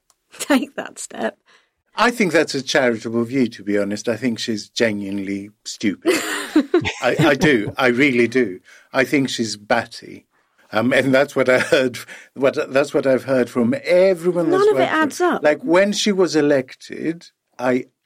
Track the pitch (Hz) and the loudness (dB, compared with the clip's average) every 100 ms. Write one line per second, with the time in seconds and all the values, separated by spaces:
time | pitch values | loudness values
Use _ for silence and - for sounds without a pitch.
0 | _ _ _ - - 269 285 - - - | _ _ _ -12 0 0 -2 -10 -14 -12
1 | - - 220 - _ _ _ _ _ - | -16 -8 -8 -8 _ _ _ _ _ 0
2 | 226 240 190 160 143 139 131 156 127 117 | 0 2 0 2 0 -2 -2 2 2 0
3 | 120 117 117 135 120 - 98 101 101 104 | -4 -4 -2 0 -2 -2 -4 -2 -2 -4
4 | - 110 127 110 - 107 - - 117 104 | -4 -4 -2 -4 -4 -6 -6 -2 -2 -2
5 | 98 101 98 98 101 _ - - 104 87 | -6 -8 -6 -8 -8 _ -16 -6 -4 -2
6 | 320 330 - - - 311 269 349 101 - | -2 -2 -2 -10 -2 0 0 -2 -2 -2
7 | 127 139 156 139 156 127 101 - 131 120 | -2 2 2 2 2 2 0 0 0 2
8 | 143 120 120 127 110 92 _ - _ 131 | 2 2 2 2 -2 -4 _ -20 _ -2
9 | 131 147 127 - 113 104 104 120 113 - | 0 0 -2 -4 -6 -6 -2 -2 -2 -12
10 | - - _ _ _ _ _ 104 117 131 | -18 -20 _ _ _ _ _ -2 2 2
11 | 131 131 143 - 123 127 - 151 131 117 | 4 2 2 0 2 2 2 2 2 -4
12 | - - - - 131 147 - 131 143 151 | -16 -20 -18 -2 0 0 -2 0 0 0
13 | 131 127 120 131 120 127 117 135 151 175 | 2 0 0 0 0 0 0 0 2 4
14 | 190 175 170 170 165 381 415 415 359 311 | 4 2 0 0 2 2 4 2 2 0
15 | 311 - 359 247 151 151 254 170 202 202 | -2 0 -2 2 0 0 2 2 2 0
16 | 214 190 170 151 147 143 127 - - - | 0 2 2 2 2 2 0 -12 -16 -10
17 | 143 170 - _ _ - 123 127 127 _ | -8 -8 -12 _ _ -8 -2 -2 -4 _